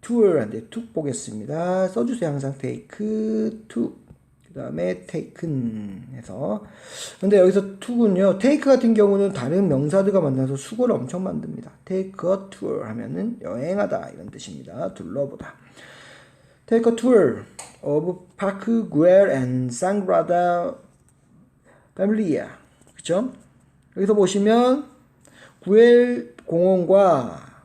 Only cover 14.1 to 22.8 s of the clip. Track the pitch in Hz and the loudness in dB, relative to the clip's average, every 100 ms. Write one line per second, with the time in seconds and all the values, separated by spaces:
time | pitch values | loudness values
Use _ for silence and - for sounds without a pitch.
14.1 | - 92 - - 76 64 98 175 - 85 | -16 -18 -16 -16 -16 -16 -10 -10 -10 -10
15.1 | 104 185 - - - _ - - - - | -6 -6 -8 -18 -20 _ -20 -20 -20 -20
16.1 | - - _ _ _ - 226 233 233 247 | -20 -20 _ _ _ -2 0 2 0 4
17.1 | 240 156 104 107 - - _ 147 147 170 | 4 4 0 -10 -20 -20 _ -4 -4 -4
18.1 | 180 - _ 196 196 - 233 190 147 170 | -10 -14 _ -6 -6 -4 -2 -2 2 6
19.1 | 185 202 135 127 127 127 120 180 208 185 | 6 6 2 -2 -2 -4 -4 -2 -2 0
20.1 | 175 160 175 175 175 175 - _ _ _ | 0 2 0 0 0 -4 -8 _ _ _
21.1 | _ _ _ _ _ _ _ _ - 196 | _ _ _ _ _ _ _ _ -4 0
22.1 | 214 202 135 - - _ _ | 0 0 -2 -4 -16 _ _